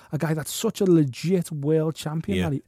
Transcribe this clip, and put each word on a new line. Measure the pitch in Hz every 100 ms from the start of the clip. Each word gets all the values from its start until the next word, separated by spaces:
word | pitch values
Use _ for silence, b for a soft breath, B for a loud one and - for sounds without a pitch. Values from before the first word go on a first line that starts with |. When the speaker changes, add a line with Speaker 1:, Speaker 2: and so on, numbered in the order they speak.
| b
Speaker 1:
a | 147
guy | 160
that's | 156 -
such | - 226 -
a | 190
legit | 165 143 120 165 185 165
world | 151 143 156 156 151
champion | 156 160 160 190
Speaker 2:
Yeah. |
Speaker 1:
that, | 175
he, | 139